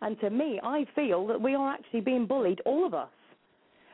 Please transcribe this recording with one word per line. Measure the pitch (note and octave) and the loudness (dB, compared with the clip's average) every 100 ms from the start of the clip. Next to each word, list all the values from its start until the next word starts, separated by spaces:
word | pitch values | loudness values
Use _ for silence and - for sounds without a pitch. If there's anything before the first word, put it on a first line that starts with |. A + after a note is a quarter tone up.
And | - G#3+ | -6 -2
to | G3+ | 0
me, | A#3 D4+ G3 | 0 0 -2
I | A#3 D4 C#4 - | -2 -2 -2 -2
feel | C4+ F3 G#3+ | 0 2 0
that | A3+ | 0
we | B3 C#4 | 0 2
are | C4+ | 0
actually | - - A#3 | -4 -4 -2
being | G#3 B3+ G#3 | 0 2 2
bullied, | C4+ F#3+ F#3 - | 2 2 0 0
all | D4 F4+ | 2 0
of | |
us. | D#3+ - - - - _ _ _ _ - | -2 -6 -12 -20 -20 _ _ _ _ -18